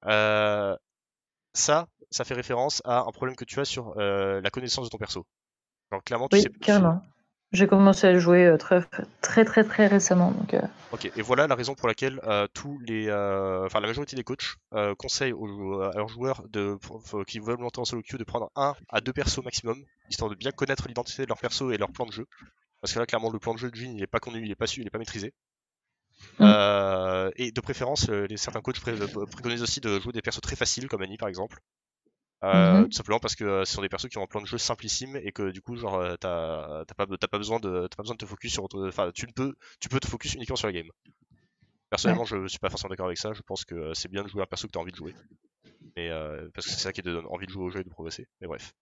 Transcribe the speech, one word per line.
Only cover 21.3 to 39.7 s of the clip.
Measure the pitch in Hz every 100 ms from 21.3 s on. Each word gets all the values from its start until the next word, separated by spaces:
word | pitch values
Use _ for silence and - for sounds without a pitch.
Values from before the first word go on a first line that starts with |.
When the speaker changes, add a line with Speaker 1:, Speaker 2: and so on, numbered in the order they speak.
| 113
Speaker 1:
perso | 120 - 131
et | 110
leur | 98
plan | - 120
de |
jeu. | 107 117 _ - _ _ _
Parce | 101
que | -
là, | 117
clairement, | 117 113
le | 110
plan | 117
de | 113
jeu | 123
de | 117
Jhin, | 123 113
il |
est | 98
pas | 113
connu, | - 113
il | 113
est | 98
pas | 113
su, | -
il | 110
est |
pas | 113
maîtrisé. | 113 110 98 _ _ _ _ _ _ _ _ _ - -
Speaker 2:
Mm. | 104
Speaker 1:
Euh, | 104 101 101 98 95 92 92 95 -
et | 123
de | 120
préférence, | - 135 127 143 -
euh, | 104 101
les, | 107
certains | - 110
coachs | 104 98
pré-, | - 113
euh, | 101 104 104
préconisent | - 120 117
aussi | 117 -
de | 117 98
jouer | 104
des | 117
persos | 110 -
très | - 131
faciles, | - - 131
comme | 104
Annie | 95 107
par | 110
exemple. | 90 107 - _ _ _ _ _ _ _ _
Euh, | 95 95 87 95
Speaker 2:
Mhm. | 117
Speaker 1:
tout | -
simplement | - 110
parce | 113 -
que, | 104
euh, | 98 95
ce |
sont | -
des | 98
persos | 92 -
qui | -
ont |
un | 95
plan | 107
de | 101
jeu | 117
simplissime | - 117 110 - 127 139
et | 101
que | - 101
du | 95
coup, | - 120
genre, | 113 95
euh, | 90 87
t'as, | 92 87 82 78 76 76
t'as | 80
pas | - 98
be-, | -
t'as | -
pas | 104
besoin | 104 113
de, | 104 90 90
t'as | -
pas |
besoin | 107 117
de |
te | 101
focus | 101 87
sur | - 98
autre, | 98 95
enfin, | - 90
tu | - 117
ne |
peux, | 117 135 135 -